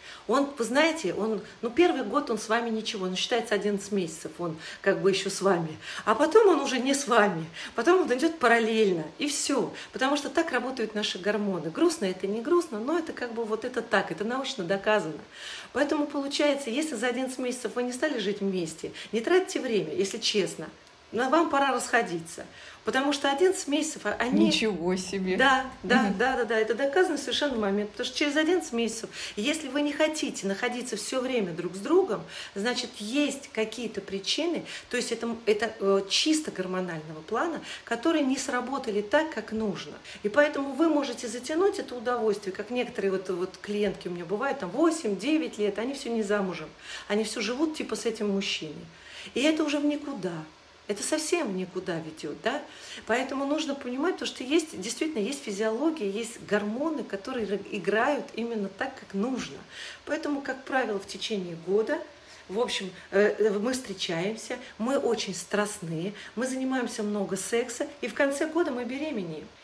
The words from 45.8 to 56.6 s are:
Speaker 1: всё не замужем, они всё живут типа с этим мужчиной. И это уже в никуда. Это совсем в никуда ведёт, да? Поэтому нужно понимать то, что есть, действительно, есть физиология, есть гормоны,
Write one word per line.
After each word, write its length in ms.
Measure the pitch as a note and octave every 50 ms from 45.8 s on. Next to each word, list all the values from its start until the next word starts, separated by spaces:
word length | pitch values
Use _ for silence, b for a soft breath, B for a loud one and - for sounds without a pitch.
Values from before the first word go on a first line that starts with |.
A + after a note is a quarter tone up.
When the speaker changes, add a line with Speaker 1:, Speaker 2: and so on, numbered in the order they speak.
| A3 B3+ C#4
Speaker 1:
всё 160 | C#4 - A#3+
не 140 | A#3 A3+ A3
замужем, 460 | G3 G#3 G#3 G3 F#3 E3+ D#3+ D#3 D#3 - B B B B B B -
они 160 | G#3 G#3 A3
всё 160 | G#3+ - B3
живут 360 | G#3 G3+ B3 B3+ D#4+ D#4 D#4
типа 200 | - C4 - -
с 120 | G3+ - A#3
этим 220 | A3 - G#3 G#3
мужчиной. 540 | G3 G3 G3 - - - - D#3 - E3+ E3+ - B B B B B B B G3 B
И 80 | A#3 C4
это 200 | D#4 D#4+ D#4 D#4
уже 140 | D4 C#4+ D4
в 80 | C#4+
никуда. 480 | D4 D4 C#4+ - C#4+ C#4 G#3+ F3 F3+ E3+ D#3+ D#3 - - - - - - - - -
Это 120 | G#3 G3+
совсем 460 | - - D#4 D4+ D#4 - F4+ F4 D4+ A3
в 80 | F#3+
никуда 420 | F#3 F#3 F3+ - F#3 F3+ - E3+ E3
ведёт, 340 | D#3+ D#3 D3+ - - D3+ C#3+ - -
да? 180 | A3 C4 D4 C#4+ B B B B B B B B
Поэтому 400 | - A3 B3 C4 C4 C#4 C4+ C#4
нужно 280 | C#4 D4 D#4 - C4+ C4+
понимать 440 | C4+ - B3 B3 C4 D4+ F#4 F#4 F#4
то, 80 | -
что 180 | - - - C4
есть, 360 | B3 D4 F4 D#4+ - - -
действительно, 420 | F#3 A#3 A3+ - D#4 D#4+ D#4 A3 G3+
есть 180 | A#3 C#4+ C#4+
физиология, 680 | - A3+ G3+ F#3+ A3 A3 A3 A#3 C#4+ E4 D#4 D#4 G#3+ G3
есть 360 | G3 G#3+ A#3 A3 - - E3
гормоны, 580 | - G3 G#3